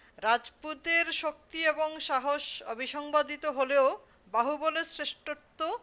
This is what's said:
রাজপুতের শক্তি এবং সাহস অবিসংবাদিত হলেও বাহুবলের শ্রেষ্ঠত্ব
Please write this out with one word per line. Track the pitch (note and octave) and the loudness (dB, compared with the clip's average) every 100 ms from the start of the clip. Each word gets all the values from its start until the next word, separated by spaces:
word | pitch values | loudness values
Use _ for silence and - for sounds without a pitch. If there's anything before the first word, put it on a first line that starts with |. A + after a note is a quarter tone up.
| - - G#3+ | -20 -4 2
রাজপুতের | A#3 - _ D4+ D4+ E4 E4 E4 D#4+ | 2 0 _ -10 -6 2 2 2 -2
শক্তি | D#4 D4+ _ D#4+ D#4+ | -4 -6 _ 0 0
এবং | D4+ D#4 D#4 D#4 | 2 0 -2 -2
সাহস | C4 C#4 D4 - - A3 | 0 0 -2 -4 -10 -8
অবিসংবাদিত | A3+ B3+ C#4+ D4 D4+ D4 D4 D#4 C4 | -6 -6 -6 0 2 2 -2 -4 0
হলেও | C4 C#4 C4+ G4+ - _ - A3 | 2 4 4 2 -10 _ -4 0
বাহুবলের | B3 D4+ D#4+ D#4 D#4+ | 0 0 0 0 -4
শ্রেষ্ঠত্ব | - C#4+ - - D4 _ - D#4+ A#4 | -6 -8 -8 -10 -12 _ -6 -4 -4